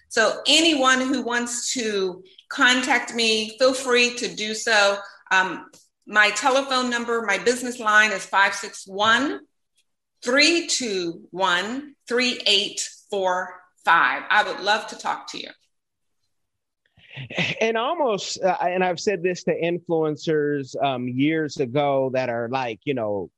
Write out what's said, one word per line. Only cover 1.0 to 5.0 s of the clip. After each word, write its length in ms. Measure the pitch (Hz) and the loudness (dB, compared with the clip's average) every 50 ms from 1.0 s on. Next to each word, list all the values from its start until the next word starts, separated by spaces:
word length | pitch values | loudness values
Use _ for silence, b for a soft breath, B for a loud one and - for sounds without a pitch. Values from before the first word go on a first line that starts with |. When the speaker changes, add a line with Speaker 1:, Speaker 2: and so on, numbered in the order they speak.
Speaker 1:
who 220 | 262 262 285 247 220 | 2 0 -2 -2 -2
wants 500 | 233 240 240 240 240 - - - - - | -2 -2 -2 -2 -4 -6 -6 -6 -6 -4
to 500 | 262 220 214 208 196 190 185 180 - B B B B B - | -2 -2 -2 -2 -2 -2 -4 -6 -8 B B B B B -8
contact 680 | - 277 254 247 254 262 254 302 254 240 - - 226 | 0 2 4 4 4 4 2 0 0 0 0 -4 -4
me, 420 | 233 233 220 220 220 214 220 - | 0 0 2 2 0 -2 -4 -2
feel 160 | - 262 262 262 | 2 2 2 2
free 400 | - - 254 240 247 240 240 240 | 2 0 2 2 4 4 2 0
to 180 | - 233 185 170 | -4 -8 -8 -6
do 180 | 190 214 214 214 | -6 -6 -6 -6
so. 460 | 214 - 233 220 208 202 202 202 202 | -4 0 2 4 4 4 4 2 0